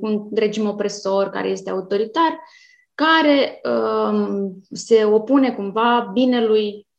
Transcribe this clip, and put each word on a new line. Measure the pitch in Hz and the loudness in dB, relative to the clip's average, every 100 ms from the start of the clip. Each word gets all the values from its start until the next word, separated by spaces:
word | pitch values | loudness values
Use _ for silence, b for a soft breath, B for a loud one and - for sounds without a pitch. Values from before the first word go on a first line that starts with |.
cu | 214 | -4
un | 208 208 | -4 -4
regim | 214 214 214 208 | -2 -2 -2 -4
opresor, | 208 202 - 196 196 190 | -2 -6 -6 -2 -2 -2
care | 196 190 | -4 -6
este | 190 190 | -6 -6
autoritar, | 190 185 202 220 320 480 320 B B B B B | -8 -4 -4 -2 0 0 -2 B B B B B
care, | - 311 320 302 285 - - 247 233 220 220 214 | -2 2 4 4 4 2 -4 -4 -2 0 0 0
um, | 214 202 202 196 185 - | 0 -2 -4 -6 -10 -14
se | - - 226 | -14 2 4
opune | 214 220 220 277 254 | 6 2 2 2 2
cumva | 220 196 214 240 240 196 | 0 -6 0 2 2 0
binelui | 208 254 240 226 214 208 202 - | 0 2 2 2 2 0 -6 -16